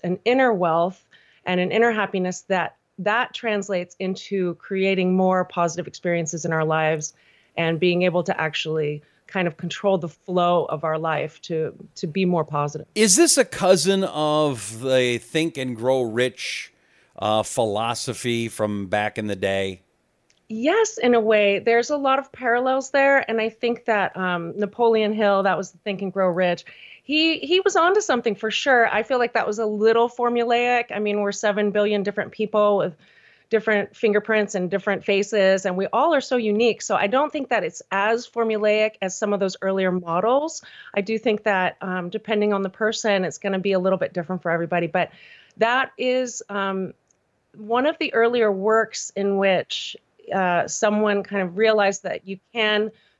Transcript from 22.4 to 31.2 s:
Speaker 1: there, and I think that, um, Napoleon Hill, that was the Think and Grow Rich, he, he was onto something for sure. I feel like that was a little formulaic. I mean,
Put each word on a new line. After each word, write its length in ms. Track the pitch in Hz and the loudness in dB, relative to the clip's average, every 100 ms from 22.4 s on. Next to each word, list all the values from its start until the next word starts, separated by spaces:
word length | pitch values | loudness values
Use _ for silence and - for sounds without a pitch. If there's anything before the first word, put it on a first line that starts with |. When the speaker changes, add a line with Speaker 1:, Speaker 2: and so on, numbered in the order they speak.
| 247 240 262 269 262 | -2 0 0 -2 0
Speaker 1:
there, 340 | 277 277 277 - | 2 4 2 2
and 100 | 226 | -2
I 80 | 220 | -2
think 380 | 220 240 233 - | -2 -4 -2 0
that, 300 | 214 185 - | 0 0 -2
um, 360 | 185 175 165 175 | -4 -2 -6 -6
Napoleon 560 | 208 - 233 220 208 | -4 2 2 4 2
Hill, 300 | 214 208 196 | 2 2 4
that 140 | 190 170 | 2 0
was 140 | 185 | -4
the 60 | - | -10
Think 240 | 214 190 | -8 -6
and 100 | 190 | -4
Grow 160 | 196 185 | 0 0
Rich, 380 | 175 180 175 - - - - | 2 0 0 -6 -20 -20 -16
he, 360 | - 302 320 320 | -4 0 2 0
he 220 | 277 359 | 0 2
was 160 | 381 349 | 2 4
onto 240 | 339 403 | 4 2
something 340 | - 247 233 196 | 2 0 0 -2
for 160 | 220 | -4
sure. 380 | - 285 247 226 | -2 2 4 4
I 100 | 208 | 0
feel 140 | 220 254 | 0 0
like 160 | 240 | 0
that 140 | 226 - | 0 -2
was 120 | 214 | -2
a 60 | 214 | -2
little 440 | 208 220 233 240 | 2 4 4 2
formulaic. 760 | 240 240 240 233 240 240 247 233 | 0 0 0 2 2 2 0 -2
I 60 | 208 | -4
mean, 220 | 208 208 | -2 -2